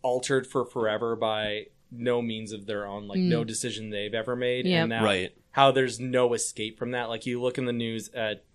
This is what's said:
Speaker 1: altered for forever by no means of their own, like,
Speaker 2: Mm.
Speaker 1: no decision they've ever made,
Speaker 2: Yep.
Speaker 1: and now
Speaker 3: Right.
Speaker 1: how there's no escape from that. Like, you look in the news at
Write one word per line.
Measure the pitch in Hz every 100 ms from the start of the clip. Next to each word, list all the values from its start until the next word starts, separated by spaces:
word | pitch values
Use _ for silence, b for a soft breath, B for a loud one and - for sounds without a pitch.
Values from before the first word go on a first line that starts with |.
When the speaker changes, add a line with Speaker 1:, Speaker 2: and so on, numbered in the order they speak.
Speaker 1:
altered | 131 127 - 139 127
for | 135
forever | 120 127 110 107 117 113
by | 113 107 107 104 - _ _
no | 120 120 120
means | 117 110 110
of | 107 101
their | 104 101
own, | 101 104
like, | 135
Speaker 2:
Mm. | 180
Speaker 1:
no | 117
decision | 113 110 123 107 110
they've | 104 104
ever | 110 110
made, | 123 123 123 151
Speaker 2:
Yep. | 175
Speaker 1:
and | 165
now | 113
Speaker 3:
Right. | 110 95 92 - _
Speaker 1:
how | - 139
there's | 131 131 113
no | 127 127 123
escape | 117 - - 110 110
from | 120
that. | 123 117
Like, | 113
you | 127 120
look | 127 127
in | 123
the |
news | 120 117 113 104
at | 123 110 107 _